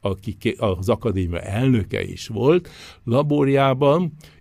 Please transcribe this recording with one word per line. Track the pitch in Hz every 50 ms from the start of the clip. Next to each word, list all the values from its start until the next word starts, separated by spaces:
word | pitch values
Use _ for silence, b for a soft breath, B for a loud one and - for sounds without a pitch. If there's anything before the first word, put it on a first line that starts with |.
aki | - 101 95 95 - - 98
ké-, | - - 117 - -
az | - 107 92 82 92 104
akadémia | 117 - - 120 92 95 92 85 87 82
elnöke | - - 98 110 127 135 127 113 92 - - 50 50
is | 50 - 92 - -
volt, | 113 110 113 139 170 180 175 B B B B B B B B
laborjában | - 113 131 147 147 147 147 143 135 139 139 135 135 131 127 143 139 143 170 185 160 - B B B B B